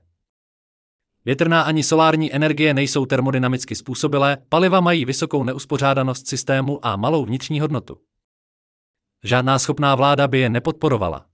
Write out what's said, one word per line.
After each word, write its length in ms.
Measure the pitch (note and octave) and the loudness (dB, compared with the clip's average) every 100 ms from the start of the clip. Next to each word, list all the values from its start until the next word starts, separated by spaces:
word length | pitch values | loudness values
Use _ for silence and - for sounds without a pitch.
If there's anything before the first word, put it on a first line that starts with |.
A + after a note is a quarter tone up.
| _ _ _ _ _ _ _ _ _ _ _ _ A#2 | _ _ _ _ _ _ _ _ _ _ _ _ -4
Větrná 360 | - E3 E3 | 0 2 2
ani 220 | D3 D#3 | 2 0
solární 520 | - D#3+ D#3+ D#3 D#3 C#3 | 2 4 4 2 0 0
energie 380 | D#3 D3 D#3 | 0 2 2
nejsou 320 | C3+ C#3 D3 C3 | 2 0 -2 0
termodynamicky 720 | C3 C3+ C3 B2+ B2+ - A2 | 0 0 0 0 -2 -6 -10
způsobilé, 640 | - B2+ D3+ C#3+ C#3 C3+ - | -8 -4 -2 2 0 0 0
paliva 320 | D#3+ F#3 F#3 | 2 4 4
mají 240 | F3 E3+ C3 | 2 0 0
vysokou 380 | C3 - C#3+ | -4 -2 -2
neuspořádanost 840 | C3 C3+ - C#3+ C#3 C3+ C3 B2+ - | -2 -6 -6 0 2 2 0 -4 -6
systému 580 | C3 - C3+ C3+ C#3+ A#2 | -8 -2 -2 -2 -4 -4
a 100 | G2+ | -2
malou 300 | A#2 D#3 A2 | 0 0 -2
vnitřní 340 | C3 - D3+ | -6 -4 -4
hodnotu. 380 | D3+ C3+ - C#2 _ _ _ _ _ _ _ _ _ _ _ _ | -2 -4 -8 -20 _ _ _ _ _ _ _ _ _ _ _ _
Žádná 360 | G#2 B2 B2+ C3+ | -2 0 2 0
schopná 360 | - C#3+ C#3+ C3 | 0 0 0 2
vláda 320 | C#3 C#3 C#3 | 2 2 2
by 120 | C3 | 2
je 100 | B2 | 0
nepodporovala. 760 | A#2 D#3+ D#3 D#3 A#2 F2+ C#2 _ | 0 -2 -2 0 0 -2 -6 _